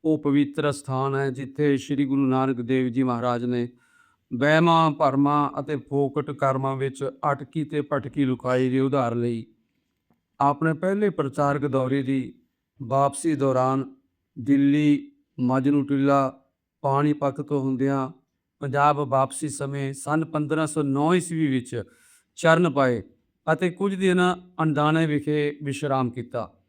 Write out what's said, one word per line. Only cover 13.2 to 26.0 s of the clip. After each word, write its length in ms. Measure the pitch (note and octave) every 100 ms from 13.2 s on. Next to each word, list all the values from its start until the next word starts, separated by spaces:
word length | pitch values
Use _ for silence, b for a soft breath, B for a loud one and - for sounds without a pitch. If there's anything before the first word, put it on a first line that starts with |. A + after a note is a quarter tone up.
| E3
ਦੌਰਾਨ 600 | C#3+ C3+ B2+ C3 C3+ - - _ _ _ -
ਦਿੱਲੀ, 720 | A2+ C#3 C#3 D3 D3+ C#3+ - _ _ -
ਮਜਨੂ 420 | B2 C3+ C3+ C#3+
ਟਿੱਲਾ, 600 | C#3 C#3 C#3 C#3 C3 - _ _ _ _
ਪਾਣੀਪਤ 580 | C#3+ C3+ D3 D3 C#3+ C#3+
ਤੋਂ 200 | C#3+ C#3+
ਹੁੰਦਿਆਂ 500 | C3+ B2+ C3+ C#3 C3 - _ _ _ _
ਪੰਜਾਬ 360 | C#3+ C#3+ C#3+ D3
ਵਾਪਸੀ 520 | C#3 C3 C3+ - D3+
ਸਮੇਂ 440 | - C#3 C#3 C3+
ਸੰਨ 320 | C#3 - D#3
ਪੰਦਰਾਂ 420 | D#3+ D#3 D3+ D3+ D#3
ਸੌ 160 | D#3
ਨੌ 320 | C#3 C3+ D3+
ਈਸਵੀ 320 | F3+ F3 D#3+ D3+
ਵਿੱਚ 360 | C3 B2 A#2+ - b b b b -
ਚਰਨ 340 | E3 E3 F3
ਪਾਏ 320 | C3+ B2+ A#2 - _ _ _ -
ਅਤੇ 180 | D#3+ F3+
ਕੁਝ 240 | F3+ G3
ਦਿਨ 260 | F#3+ F#3+ F3+ F3+ F3+ - -
ਅੰਦਾਨੇ 440 | D#3+ D3 D3+ D#3+ D#3+
ਵਿਖੇ 500 | D3 D3 D3+ D3 C#3+
ਵਿਸ਼ਰਾਮ 480 | C#3+ C3+ D3 C3+